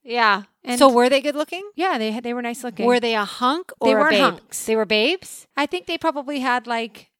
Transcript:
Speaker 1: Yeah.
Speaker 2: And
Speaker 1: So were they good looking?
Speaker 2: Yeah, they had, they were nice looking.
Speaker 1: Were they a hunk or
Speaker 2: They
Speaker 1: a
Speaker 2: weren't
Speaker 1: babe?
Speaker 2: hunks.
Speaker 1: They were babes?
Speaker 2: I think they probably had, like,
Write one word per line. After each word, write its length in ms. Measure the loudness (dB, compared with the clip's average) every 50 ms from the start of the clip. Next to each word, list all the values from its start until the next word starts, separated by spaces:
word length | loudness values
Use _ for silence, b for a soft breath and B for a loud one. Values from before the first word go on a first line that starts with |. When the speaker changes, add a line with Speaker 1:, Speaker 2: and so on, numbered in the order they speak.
| _
Speaker 1:
Yeah. 400 | -6 -2 0 2 2 2 0 -2 _ _ _ -8
Speaker 2:
And 140 | -4 2 6
Speaker 1:
So 100 | 6 6
were 220 | 8 6 4 4
they 100 | 4 2
good 140 | 0 0 -4
looking? 320 | -4 -6 -6 -8 -12 -12 -12 -6
Speaker 2:
Yeah, 220 | -4 -2 -2 0 -2
they 140 | -2 -4
had, 120 | -4 -6 -6
they 120 | -6 -6
were 80 | -6 -6
nice 200 | -6 -6 -6 -8
looking. 220 | -10 -6 -2 0
Speaker 1:
Were 140 | 2 2 2
they 160 | 2 0 0
a 100 | 0 -2
hunk 460 | -4 -4 -2 -2 0 0 -2 -4 -10 -8 -2
or 80 | 2 2
Speaker 2:
They 60 | 4
Speaker 1:
a 20 | 4
Speaker 2:
weren't 140 | 4 4
Speaker 1:
babe? 100 | 4 4
Speaker 2:
hunks. 440 | 2 2 0 -2 -12 -14 -14 -10 -4 -2
Speaker 1:
They 80 | 0
were 100 | 0 0
babes? 600 | 0 2 2 2 2 0 -2 -6 -14 -20 -20 -20 _ -6 -6
Speaker 2:
I 80 | -4
think 220 | -4 -4 -8 -8 -6
they 100 | -8 -4
probably 440 | -4 -4 -4 -4 -6 -6 -6 -4
had, 260 | -2 -2 -2 -2 -4 -4
like, 420 | -6 -6 -6 -8 -10 -18 -20 _ _ _